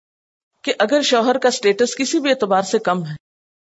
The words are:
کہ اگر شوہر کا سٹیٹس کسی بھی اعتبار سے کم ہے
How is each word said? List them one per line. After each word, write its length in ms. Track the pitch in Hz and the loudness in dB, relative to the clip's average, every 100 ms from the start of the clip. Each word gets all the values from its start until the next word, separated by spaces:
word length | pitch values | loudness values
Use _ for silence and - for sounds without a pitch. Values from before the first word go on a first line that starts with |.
| _ _ _ _ _ _ | _ _ _ _ _ _
کہ 100 | - - | -6 -2
اگر 220 | 208 294 | 2 2
شوہر 340 | 277 233 240 254 | 2 2 2 2
کا 140 | 254 | 0
سٹیٹس 440 | 240 202 196 240 - | 2 0 2 0 -2
کسی 240 | 262 330 | -2 -2
بھی 100 | 277 | 0
اعتبار 320 | 262 202 190 196 | 0 2 0 0
سے 140 | 220 | -2
کم 220 | 196 180 156 | -2 -4 -4
ہے 100 | 151 _ _ _ _ | -10 _ _ _ _